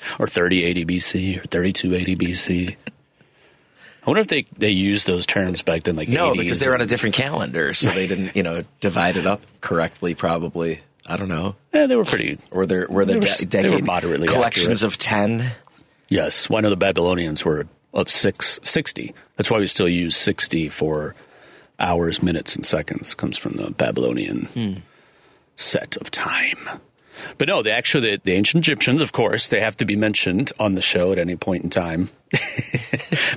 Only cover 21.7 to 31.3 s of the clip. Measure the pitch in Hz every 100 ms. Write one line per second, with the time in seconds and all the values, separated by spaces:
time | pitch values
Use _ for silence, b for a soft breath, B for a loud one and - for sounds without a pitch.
21.7 | - - 85 82 82 90 82 - - -
22.7 | 80 76 - - - - - - - 50
23.7 | - 58 53 62 62 50 55 - 120 107
24.7 | 95 - b b b b b b - -
25.7 | - - - - - - - - - -
26.7 | - - _ B B B B 139 156 107
27.7 | 113 - 151 113 101 - 92 104 170 160
28.7 | 147 - 123 131 - 107 104 - 104 110
29.7 | - 104 104 107 104 98 90 139 - 107
30.7 | 92 - 92 90 92 85